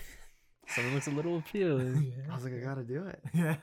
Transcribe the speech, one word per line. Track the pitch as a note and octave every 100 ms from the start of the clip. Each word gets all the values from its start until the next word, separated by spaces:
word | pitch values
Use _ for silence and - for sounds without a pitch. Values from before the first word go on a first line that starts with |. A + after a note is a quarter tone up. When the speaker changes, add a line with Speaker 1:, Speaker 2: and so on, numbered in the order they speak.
| - - - - _ _ -
Speaker 1:
Something | - A#2+ C#3
looks | C#3+
a |
little | C#3+ E3 E3+
appealing. | D#3 G#3 F#3 C#3 B2+ C3+ C#3 B2
Speaker 2:
<laughs> |
Yeah. | C#3
Speaker 3:
I | B2+
was |
like, | B2+
"I | B2
gotta | B2+ C3+
do | A#2+ C3+ G3
it. | - -
Speaker 2:
<laughs> |
Yeah, | E3 E3 D#3